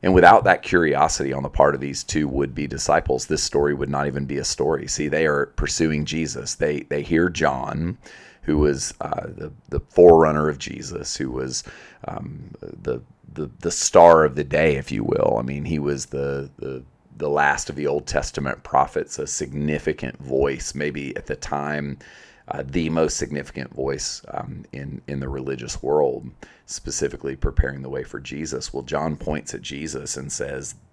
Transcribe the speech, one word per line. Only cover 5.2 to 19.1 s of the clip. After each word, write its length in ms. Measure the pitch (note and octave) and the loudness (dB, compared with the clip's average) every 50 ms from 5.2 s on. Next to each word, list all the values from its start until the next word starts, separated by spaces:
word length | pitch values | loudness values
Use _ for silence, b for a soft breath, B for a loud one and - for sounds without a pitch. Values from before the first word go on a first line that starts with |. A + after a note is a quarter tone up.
| D#2+ | 2
are 200 | D#2 D2 C#2+ C#2+ | 2 2 0 -2
pursuing 580 | - _ - - C#2+ - - E2 D#2 D#2 D2 D2+ | -4 _ -4 -4 -4 0 0 0 0 2 0 -2
Jesus. 520 | - D2+ E2 D#2+ C#2+ C2 - - - - | -2 -4 -4 -4 -4 -6 -8 -8 -10 -6
They, 260 | - D#2+ D2+ D2+ C#2+ | -2 -2 -2 -2 -4
they 200 | - _ C#2+ C#2+ | -6 _ -6 -6
hear 280 | D2 - E2 D#2+ F2 F2+ | -4 0 2 2 2 2
John, 680 | E2 - D#2+ D2 C2+ C2 B1+ C#2 C#2 C#2+ D#2+ F2 A#2 - B B B B B B B B | 0 0 0 0 0 -2 -6 -6 -6 -4 -4 -4 -6 -8 B B B B B B B B
who 160 | B - D#2 D2 | B -2 2 2
was, 360 | D2 D2 C#2+ C2+ C#2 - - _ | 4 2 2 0 -4 -10 -10 _
uh, 280 | - - - - - - | -8 -6 -6 -6 -8 -10
the, 220 | - - - D#2 - - _ - | -12 -12 -14 -14 -14 -18 _ -8
the 100 | - C#2+ | -6 -6
forerunner 680 | - _ _ F2+ F2 F2 E2+ E2 D#2+ D#2 D2+ D2+ D2+ D#2 | -8 _ _ 10 12 12 12 12 8 6 4 2 0 0
of 80 | D2 C2+ | -2 -4
Jesus, 580 | - - C2 C2+ C#2+ C#2+ - - - - - | -8 -10 -10 -10 -12 -10 -10 -10 -8 -8 -6
who 160 | - C2+ C2 | -6 -6 -6
was, 320 | B1 B1+ C2 C2 B1+ - - B B B B B B B - | -4 -6 -6 -6 -6 -8 -10 B B B B B B B -6
um, 460 | - - - - - - D2+ - F#2 - - | -4 -4 -4 -10 -10 -12 -14 -16 -16 -18 -16
the, 420 | - G1+ - G1+ G1+ - B1 A#1+ A#1+ _ - _ _ - | -16 -16 -16 -8 -4 -4 -4 -4 -4 _ -20 _ _ -18
the, 180 | - - D#2 C2+ - - | -8 -8 -8 -8 -8 -4
the 100 | - E2+ | -4 -4
star 540 | - - - - - G2+ E2+ E2+ E2 D#2+ D#2 | -2 0 -2 6 10 12 12 12 12 10 8
of 100 | D2+ C2 | 4 2
the 80 | D2 D2 | 0 -4
day, 320 | C2+ C#2+ D2+ D#2 D#2+ D2 | 0 2 2 4 4 2
if 160 | C2+ C#2+ - | 0 -2 -6
you 140 | - G#1 G#1+ | -4 -4 -2
will. 320 | - - - - - - A1+ | 0 2 2 2 2 2 0
I 20 | |
mean, 220 | B1 B1+ C#2 C#2+ D2 | -2 -4 -6 -6 -4
he 160 | E2 E2 D2+ | -2 -2 -2
was 280 | C#2+ C#2+ C#2+ C2+ C2+ - | 0 -2 -2 -4 -6 -8
the, 420 | - C#2 C#2 C#2 C#2 C#2 C#2 C2+ - - | -6 -4 -4 -4 -4 -4 -6 -10 -12 -12
the, 260 | - C2+ C2+ B1+ B1+ - _ _ _ _ - D#2+ | -10 -10 -10 -10 -12 -16 _ _ _ _ -12 -6
the 120 | D2 D2 | -4 -2
last 400 | D2 D2 D2 D2 C#2+ C#2 - - | 0 2 2 2 0 -2 -4 -8
of 80 | D2+ C#2 | -8 -4
the 100 | D2 C#2+ | -2 -2
Old 180 | C#2+ D2 C#2+ | -2 -2 -4
Testament 560 | - - C#2+ C#2 - - - C#2+ C2+ - - _ | -2 -4 -4 -4 -4 -6 -6 -4 -4 -6 -8 _
prophets, 560 | - - C2 C2+ C#2+ - - - - | 0 2 2 2 2 -2 -6 -6 -6